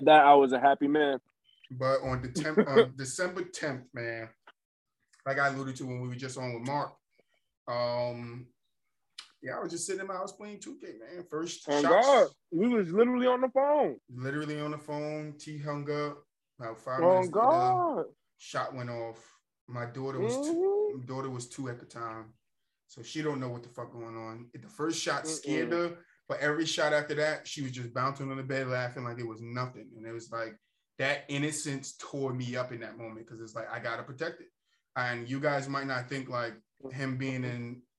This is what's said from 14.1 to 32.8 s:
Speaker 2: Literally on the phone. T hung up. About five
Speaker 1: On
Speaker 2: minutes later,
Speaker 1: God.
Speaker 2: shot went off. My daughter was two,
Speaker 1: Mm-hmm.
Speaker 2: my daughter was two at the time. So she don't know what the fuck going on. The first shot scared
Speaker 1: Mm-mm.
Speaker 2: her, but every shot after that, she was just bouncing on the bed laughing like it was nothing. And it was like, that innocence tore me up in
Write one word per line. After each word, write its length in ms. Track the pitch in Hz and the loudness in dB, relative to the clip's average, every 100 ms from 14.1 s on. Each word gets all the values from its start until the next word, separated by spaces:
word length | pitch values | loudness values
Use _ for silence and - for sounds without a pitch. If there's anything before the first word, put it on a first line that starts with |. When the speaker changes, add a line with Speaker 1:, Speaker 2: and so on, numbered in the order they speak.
Speaker 2:
Literally 480 | 123 131 147 151 151 | -8 -4 -2 -2 -4
on 100 | 151 | -4
the 60 | 151 | -6
phone. 560 | 147 147 151 151 151 147 | -6 -6 -4 -6 -8 -12
T 200 | - 151 | -12 -8
hung 300 | 147 147 143 | -4 -4 -2
up. 280 | 147 147 147 - _ _ - | -2 -2 -6 -16 _ _ -12
About 200 | 117 113 | -10 -10
five 220 | - 127 | -4 4
Speaker 1:
On 80 | 170 | 6
Speaker 2:
minutes 160 | 185 185 | 6 6
later, 120 | 175 247 | 4 6
Speaker 1:
God. 580 | 330 370 370 349 233 156 - _ _ | 6 6 4 2 0 -4 -10 _ _
Speaker 2:
shot 360 | - 139 - | -8 -4 -4
went 140 | 135 120 | -6 -6
off. 340 | 120 113 113 - _ _ _ - | -6 -6 -10 -18 _ _ _ -12
My 160 | 120 | -8
daughter 340 | 120 127 135 131 | -8 -6 -6 -2
was 160 | 208 254 | -2 0
two, 180 | 294 | 0
Speaker 1:
Mm-hmm. 440 | 339 381 403 415 415 | 0 2 2 0 -2
Speaker 2:
my 40 | |
daughter 240 | 127 131 135 | -6 -6 -4
was 200 | 127 123 | -6 -8
two 200 | - 131 | -8 -8
at 100 | 120 | -8
the 60 | |
time. 480 | - 117 117 110 110 - _ _ _ _ _ | -12 -10 -10 -10 -14 -20 _ _ _ _ _
So 140 | - | -18
she 180 | 113 156 | -10 -4
don't 200 | 151 135 | -2 -2
know 80 | 127 | -4
what 120 | 120 | -6
the 60 | - | -10
fuck 240 | - 117 | -12 -12
going 240 | 120 117 113 | -12 -12 -10
on. 300 | 113 113 120 | -10 -12 -16
The 120 | 143 110 | -18 -16
first 300 | - 156 160 | -4 -2 -2
shot 240 | 170 143 156 | -2 -2 -2
scared 420 | 156 143 151 - | -6 -2 -2 0
Speaker 1:
Mm-mm. 200 | 170 170 | 0 0
Speaker 2:
her, 80 | 170 - _ - | -4 -16 _ -8
but 100 | 139 | -2
every 240 | 147 151 | 0 0
shot 280 | 156 - 151 | 0 0 2
after 200 | 151 147 147 | 2 0 0
that, 300 | 151 151 - | 0 -2 -6
she 140 | - | -8
was 100 | 131 | -8
just 200 | 127 123 | -8 -8
bouncing 380 | 127 131 131 135 | -2 -2 -2 -6
on 60 | 135 | -6
the 40 | |
bed 260 | 131 135 131 | -4 -2 -2
laughing 360 | 127 123 131 | -2 -2 -6
like 140 | 120 117 | -8 -6
it 80 | 117 | -8
was 160 | 110 | -8
nothing. 460 | 117 123 127 123 107 110 | -8 -4 -6 -8 -18 -16
And 100 | 113 | -12
it 60 | |
was 180 | 117 113 | -12 -10
like, 260 | 113 113 107 _ _ _ - | -8 -8 -10 _ _ _ -4
that 260 | 135 143 - | -2 -2 -4
innocence 680 | 143 147 151 151 139 - - | -2 -2 -2 -6 -6 -8 -14
tore 340 | - 143 135 | -10 -4 -2
me 240 | 123 123 123 | -2 -4 -4
up 160 | 123 | -6
in 80 | 117 | -8